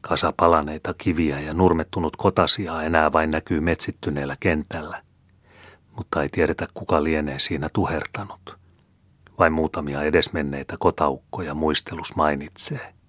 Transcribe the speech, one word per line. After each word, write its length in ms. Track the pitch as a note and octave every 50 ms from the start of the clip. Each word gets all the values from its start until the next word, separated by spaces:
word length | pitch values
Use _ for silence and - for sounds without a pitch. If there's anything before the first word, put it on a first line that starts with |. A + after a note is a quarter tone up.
Kasa 320 | _ - E2 D#2 - D#2+ -
palaneita 580 | - E2+ E2+ E2+ D#2+ D2 D2+ D2+ D#2 _ - -
kiviä 460 | _ - F#2 E2+ D#2 E2+ D2+ C#2+ C#2+
ja 140 | D2+ D#2 D#2
nurmettunut 600 | E2 F#2 F2+ F2 E2 D#2+ - - F#2+ E2+ D#2 -
kotasia 680 | - - G2+ F#2+ - F2+ E2 - - G2+ E2 E2 D#2+ D#2
enää 300 | D#2+ E2 D#2+ D#2 D#2 D2+
vain 180 | D#2+ D#2+ D#2+
näkyy 300 | D#2 D#2 - - F2 D#2
metsittyneellä 760 | D2+ E2+ E2 - - - - _ - - D2 C#2+ C#2+ C#2 C#2 -
kentällä, 640 | - F#2 E2 D#2 D2+ _ - - - - - - _ _ _ _ _ _ _ _ _ _ _ - - - - _ _ _ _
mutta 260 | - - _ - E2 D2
ei 60 | C#2+
tiedetä, 380 | - F#2+ E2 - F#2+ - - - _
kuka 300 | - - - - D#2 D2
lienee 340 | D#2+ D#2+ D#2 D2+ D2 C#2 C#2
siinä 300 | - - E2 D2 C#2 D2+ _
tuhertanut. 840 | - F2+ D#2+ E2 D#2 D2 - _ - G2+ G2+ - - _ - - _ _ _ _ _ _ _ _ _ _ _ _ _ _ - _ -
Vain 140 | E2+ E2 D#2+
muutamia 500 | D#2+ D#2+ D#2 - - D2+ C#2+ C#2 C#2+ D2
edesmenneitä 760 | D2+ D#2 E2+ D2 - - E2 D2 C#2+ C#2 C#2 C#2+ - - -
kotaukkoja 760 | - F2 E2 - E2 D2 C#2 C#2 _ _ - - F2 D2+ D2
muistelus 600 | D#2 D#2+ D#2 D2+ - - - E2 D#2+ - - -
mainitsee. 760 | - D#2 D#2 D2+ C#2 C#2 - - - - - D3+ C3+ - - _ _ _